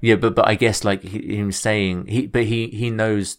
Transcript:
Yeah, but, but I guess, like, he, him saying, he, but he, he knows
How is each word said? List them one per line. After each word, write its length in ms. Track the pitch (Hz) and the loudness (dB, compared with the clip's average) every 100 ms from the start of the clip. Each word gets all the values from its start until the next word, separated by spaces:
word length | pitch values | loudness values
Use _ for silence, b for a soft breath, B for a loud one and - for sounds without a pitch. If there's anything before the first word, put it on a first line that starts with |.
Yeah, 140 | 113 107 | 4 4
but, 180 | - | 4
but 120 | - 104 | 4 2
I 80 | |
guess, 300 | 107 117 101 | 4 2 0
like, 180 | 107 98 | -2 -2
he, 320 | 92 107 - | -4 -10 -6
him 160 | 104 101 | -4 -4
saying, 580 | 95 113 104 95 90 90 | -2 0 0 0 -2 -4
he, 180 | 113 - | -4 -2
but 180 | 123 | 0
he, 220 | 110 117 113 | 0 -2 -4
he 240 | 107 120 | -4 -4
knows 480 | 110 110 104 95 | -2 0 0 -2